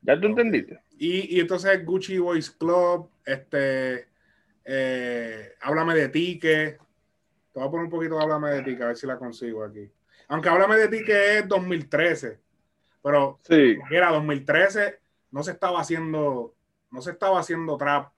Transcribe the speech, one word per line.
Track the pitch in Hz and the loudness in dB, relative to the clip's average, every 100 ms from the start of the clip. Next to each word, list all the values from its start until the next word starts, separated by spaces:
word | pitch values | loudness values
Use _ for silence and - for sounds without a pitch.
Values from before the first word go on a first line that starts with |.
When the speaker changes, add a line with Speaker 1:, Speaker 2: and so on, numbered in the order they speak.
Speaker 1:
¿Ya | - 147 | 2 2
tú | 208 | 2
Speaker 2:
Ok. | 220 | 2
Speaker 1:
entendiste? | 233 151 - - _ _ | 2 0 -4 -16 _ _
Speaker 2:
Y, | 156 190 180 180 | -4 -2 0 0
y | |
entonces | 170 180 190 190 | 0 -2 2 0
Gucci | 165 185 185 190 | 2 -4 -2 -2
Boys | 175 170 147 | 0 -2 -4
Club, | _ 165 175 175 175 170 _ | _ 0 2 2 0 -6 _
este, | - 135 139 143 135 131 131 123 - _ _ _ _ _ | -8 -8 -4 -2 0 -2 -4 -6 -10 _ _ _ _ _
eh, | - 135 131 127 123 120 117 110 101 - | -8 -4 -2 -4 -4 -6 -8 -12 -16 -10
Háblame | 131 156 165 | -2 0 2
de | 160 135 | 2 2
Ti, | 147 175 175 | 0 -2 -2
que | 160 156 156 147 _ _ _ _ _ _ _ | 2 2 0 -6 _ _ _ _ _ _ _
te | 131 | -8
voy | 139 | -6
a | |
poner | 165 | -4
un | 170 | -6
poquito | 170 165 160 | -6 -4 -2
de | |
Háblame | 156 151 147 | -2 -2 -2
de | 143 | -2
Ti, | 131 123 | -4 -6
que | |
a | 120 | -6
ver | 120 | -6
si | 135 | -8
la | 123 | -8
consigo | 123 113 120 110 | -10 -10 -10 -8
aquí. | 107 107 101 _ _ _ _ | -10 -12 -20 _ _ _ _
Aunque | 151 170 | -2 2
Háblame | 170 196 220 | 4 6 4
de | 214 | 4
Ti, | 220 | 0
que | 214 208 202 214 | 2 4 4 2
es | 202 | 2
dos | 196 | -2
mil | 185 170 143 | 0 -6 -2
trece, | 147 170 160 123 107 _ _ _ _ _ _ | 0 0 0 -6 -14 _ _ _ _ _ _
pero | 143 143 139 139 | 2 2 2 -4
Speaker 1:
Sí. | - 160 135 107 - | 4 8 8 4 0
Speaker 2:
era | 165 175 | 2 4
dos | 156 | 2
mil | 151 143 | 0 -4
trece, | 139 165 190 208 202 - _ _ _ | 0 4 4 2 -4 -4 _ _ _
no | 135 | -10
se | 160 | -8
estaba | 170 185 175 | -4 -2 -2
haciendo, | 151 165 160 156 147 127 117 _ _ _ _ | -2 -4 -4 -2 -2 -2 -8 _ _ _ _
no | 127 | -14
se | 131 | -12
estaba | 170 196 185 | -4 0 0
haciendo | 165 165 165 143 | 0 -6 -4 -4
trap. | 143 143 139 | 0 0 -2